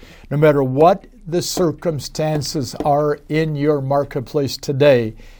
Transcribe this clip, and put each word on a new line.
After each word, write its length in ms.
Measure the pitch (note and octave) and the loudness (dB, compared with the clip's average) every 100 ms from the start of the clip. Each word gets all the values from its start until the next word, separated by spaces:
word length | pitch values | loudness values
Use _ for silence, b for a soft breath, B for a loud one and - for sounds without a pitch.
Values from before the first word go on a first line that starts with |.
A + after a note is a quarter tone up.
| B B B | B B B
no 80 | C#3+ | 2
matter 260 | D3+ C#3+ | 4 4
what 420 | C3 C3 E3 G3 - - E3 | 2 4 4 2 -4 -20 -8
the 140 | F3 | -6
circumstances 1300 | - - F3 - F3+ D3 - - D#3 D#3 C3 D#3 A#2+ - | -4 -2 -2 -2 -4 -6 -6 -6 -2 -2 -4 -6 -6 -4
are 360 | D3+ C#3+ D3+ D3 - | 0 0 0 -2 -4
in 260 | D3+ D#3+ D3 | -2 -2 -2
your 260 | D3 D3 | 0 0
marketplace 760 | C3+ C#3 C#3 C#3+ A#2 D3+ C3+ - | 0 -2 -2 -6 -6 -4 -4 -6
today, 560 | - C3+ D3 B2+ A2 - b | -4 2 4 4 2 -8 b